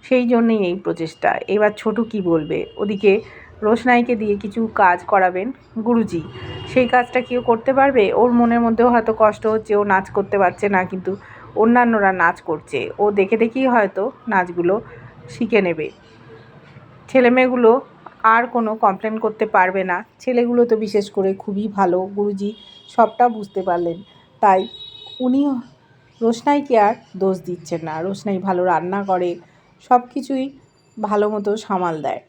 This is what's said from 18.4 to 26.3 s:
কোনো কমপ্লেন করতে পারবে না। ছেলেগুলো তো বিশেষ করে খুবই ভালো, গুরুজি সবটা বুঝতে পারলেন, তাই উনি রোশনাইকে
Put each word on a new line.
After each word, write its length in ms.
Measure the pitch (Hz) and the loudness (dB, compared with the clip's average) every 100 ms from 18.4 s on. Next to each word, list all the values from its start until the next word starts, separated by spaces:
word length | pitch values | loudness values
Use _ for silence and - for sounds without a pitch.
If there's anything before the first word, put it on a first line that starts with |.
| 247 | 2
কোনো 280 | 240 220 220 | -2 -4 0
কমপ্লেন 420 | 214 190 220 220 | 0 0 -6 -4
করতে 280 | 220 214 - | -6 -2 0
পারবে 380 | 202 185 190 | 2 0 0
না। 200 | 185 180 220 _ | -4 -6 -8 _
ছেলেগুলো 460 | - 247 240 240 | -4 0 0 2
তো 120 | 240 220 | 2 2
বিশেষ 340 | 214 208 202 | 0 -2 -2
করে 240 | - 190 | -2 -2
খুবই 340 | 190 - 196 214 | -2 -6 -6 -6
ভালো, 320 | 202 185 180 | -2 0 0
গুরুজি 540 | 190 202 208 196 202 220 - - - | -2 -4 -4 -4 -8 -10 -20 -20 -10
সবটা 400 | - 220 220 247 | 0 0 2 0
বুঝতে 340 | 220 202 202 | 0 -8 -6
পারলেন, 400 | 190 175 170 170 202 _ _ _ | -4 -2 -4 -6 -14 _ _ _
তাই 280 | 208 190 214 - - - - - | 2 2 0 -12 -20 -20 -20 -6
উনি 280 | 254 269 285 254 - _ _ _ _ _ | -2 0 0 -4 -8 _ _ _ _ _
রোশনাইকে 560 | 226 | -2